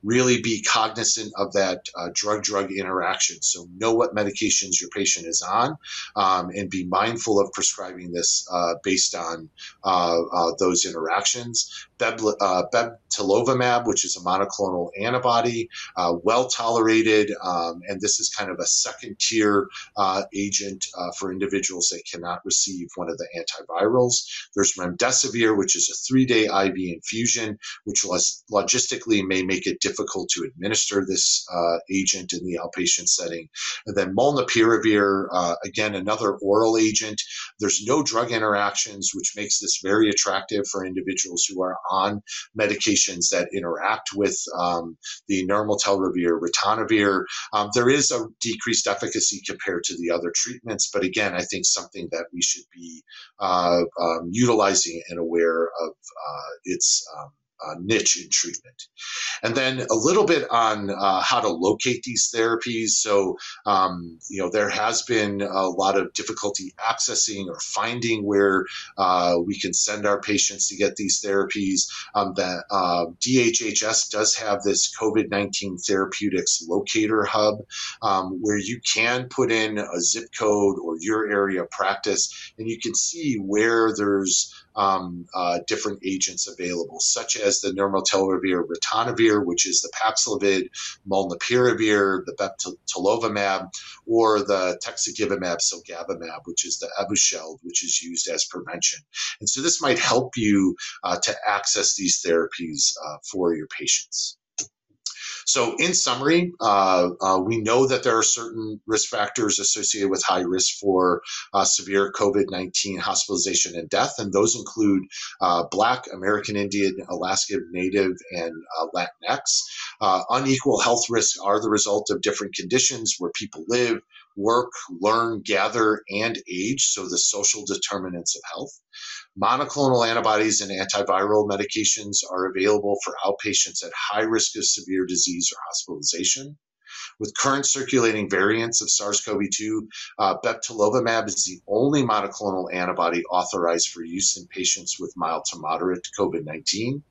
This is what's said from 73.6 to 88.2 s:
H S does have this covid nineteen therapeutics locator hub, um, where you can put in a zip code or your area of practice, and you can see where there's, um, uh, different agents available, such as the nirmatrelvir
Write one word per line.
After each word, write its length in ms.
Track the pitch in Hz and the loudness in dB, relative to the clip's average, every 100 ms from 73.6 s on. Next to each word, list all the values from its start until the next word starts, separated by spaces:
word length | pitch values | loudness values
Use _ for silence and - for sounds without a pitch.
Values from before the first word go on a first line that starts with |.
H 220 | 113 104 | 0 0
S 260 | 107 113 - | 2 0 0
does 280 | 107 107 - | 0 0 0
have 260 | 110 101 | 0 0
this 340 | 101 95 - - | 2 2 0 0
covid 320 | 110 107 104 | 0 2 2
nineteen 500 | 101 101 - 101 90 | 0 -2 -4 -6 -6
therapeutics 840 | - 95 95 - 104 90 85 - 82 | 0 0 0 -2 -2 0 0 -2 0
locator 560 | 95 101 110 107 110 | -2 0 0 2 2
hub, 400 | 101 110 107 107 - - - - | 2 2 2 0 -8 -10 -10 -4
um, 360 | 110 95 92 92 | 0 0 0 -2
where 180 | 104 104 | 0 0
you 220 | 95 120 | -2 -4
can 440 | - 107 117 127 127 | -2 0 2 0 -4
put 220 | - 127 | 0 2
in 280 | 113 110 107 | 2 0 -2
a 220 | 101 87 | -4 -2
zip 280 | 87 113 117 - | -2 -2 -6 -2
code 400 | 107 104 101 92 | 2 4 4 2
or 140 | 85 80 | -4 -6
your 280 | 90 107 107 | 0 0 2
area 360 | 104 98 92 | 2 2 0
of 60 | 85 | -4
practice, 800 | - 95 98 - 95 - - - - | -2 -2 0 0 0 -2 -4 -16 -10
and 120 | 110 | -8
you 100 | 113 | -4
can 160 | 117 | -4
see 420 | 101 - 170 151 117 | -2 -2 -4 -2 -2
where 560 | 95 104 113 117 113 98 | 0 2 4 6 4 2
there's, 580 | 101 98 95 92 - - _ 107 | 2 2 2 0 -2 -8 _ 0
um, 500 | 98 95 90 87 87 | 2 2 -2 -10 -8
uh, 240 | 92 87 87 - | -4 -2 -2 -2
different 320 | 107 107 101 | -2 -2 -6
agents 420 | 92 95 92 85 - | -6 -2 -4 -4 -6
available, 540 | - 90 87 82 - | -4 -4 -4 -6 -2
such 360 | - - 113 - | 0 0 -2 0
as 240 | 101 98 | 2 2
the 100 | 101 | -2
nirmatrelvir 920 | 95 98 95 95 98 | 0 0 0 0 2